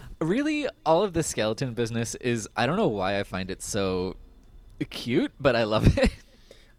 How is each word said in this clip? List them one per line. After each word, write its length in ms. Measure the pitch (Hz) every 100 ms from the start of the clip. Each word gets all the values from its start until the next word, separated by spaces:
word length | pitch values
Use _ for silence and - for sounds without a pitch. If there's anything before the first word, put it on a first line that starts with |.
| - -
really, 460 | 160 226 294 302 285 -
all 200 | 151 160
of 80 | 208
this 160 | 165 151
skeleton 440 | - 107 113 135
business 440 | 113 117 117 117 -
is, 320 | 123 117 104 -
I 100 | 120
don't 80 | 185
know 120 | 190
why 320 | 101 92 101
I 20 |
find 300 | 101 92 92
it 100 | 95
so 540 | - 104 98 92 92 - - - - - - - -
cute, 400 | - 120 139 294 -
but 160 | 139
I 80 | 117
love 340 | 107 107 113 -
<laughs> 0 |
it. 120 | 269 - - - - - -